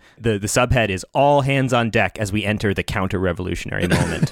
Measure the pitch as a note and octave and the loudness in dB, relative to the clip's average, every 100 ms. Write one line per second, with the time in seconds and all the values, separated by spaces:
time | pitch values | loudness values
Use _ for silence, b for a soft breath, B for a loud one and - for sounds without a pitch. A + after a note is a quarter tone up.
0 | b - A2+ G2+ G#2 B2+ B2 B2+ G#2+ F#2+ | b -6 -2 -2 0 0 2 2 2 -2
1 | - - C#3+ C#3+ C3+ C#3 C3 B2 A#2 A2 | -2 2 4 4 2 0 2 0 2 0
2 | F#2 - G2+ G#2+ G2+ G#2 G#2 F#2 - G#2+ | 0 -2 -4 -2 -2 0 0 -2 -2 -4
3 | F#2+ F#2 F#2 E2+ F#2 F2 - - F2+ - | -2 0 -2 -2 -4 -6 -6 -4 0 0
4 | E2+ D#2+ D#3+ | 0 -2 -2